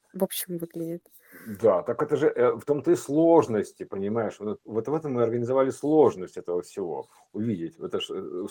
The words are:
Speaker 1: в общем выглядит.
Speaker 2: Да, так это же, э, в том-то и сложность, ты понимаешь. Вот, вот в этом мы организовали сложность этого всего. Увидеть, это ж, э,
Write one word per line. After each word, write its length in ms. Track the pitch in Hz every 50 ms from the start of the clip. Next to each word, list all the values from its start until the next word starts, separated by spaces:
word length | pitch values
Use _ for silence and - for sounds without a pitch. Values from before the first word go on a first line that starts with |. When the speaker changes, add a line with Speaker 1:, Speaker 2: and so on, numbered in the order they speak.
| _ _ -
Speaker 1:
в 100 | 185 190
общем 340 | 185 - - - - 175 170
выглядит. 440 | 165 - - 170 165 165 170 170 - _ - - _ - - - -
Speaker 2:
Да, 380 | 113 104 - 113 107 95 87 85
так 180 | 120 120 -
это 140 | 151 - 151 131
же, 100 | 147 156
э, 240 | - - 120 123 -
в 120 | 113 -
том-то 260 | - 147 143 - 165
и 40 | 175
сложность, 840 | - - - 139 156 165 165 165 156 117 - 110 104 92 - - -
ты 80 | 90
понимаешь. 540 | - - 98 98 101 110 117 110 98 - -
Вот, 200 | 101 107 98 - _
вот 220 | - 104 110 113 135
в 60 | 147
этом 200 | 160 156 147 127
мы 100 | 120 117
организовали 460 | 113 117 120 120 117 131 135 135 131
сложность 680 | 120 - - 147 156 156 139 107 - 92 90 - - 90
этого 240 | - - 87 90
всего. 460 | 85 - - 104 95 82 73 67 67 _ _ _ _ _ -
Увидеть, 440 | 104 110 120 107 85 82 80 - -
это 200 | - 90 - 95
ж, 100 | - -
э, 340 | - 95 92 - - 87 101 101